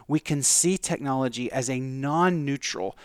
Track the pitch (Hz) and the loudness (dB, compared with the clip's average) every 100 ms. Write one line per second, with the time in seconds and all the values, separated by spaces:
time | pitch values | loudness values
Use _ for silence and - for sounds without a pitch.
0 | - 151 - 147 131 - 170 185 - 170 | -2 -2 0 0 2 4 4 2 -2 -4
1 | 139 131 131 117 123 131 123 127 131 131 | -2 0 0 -2 -4 -2 -2 -4 -4 -4
2 | 139 156 180 175 143 139 - - 92 - | 0 2 4 2 0 -2 -4 -6 -6 -8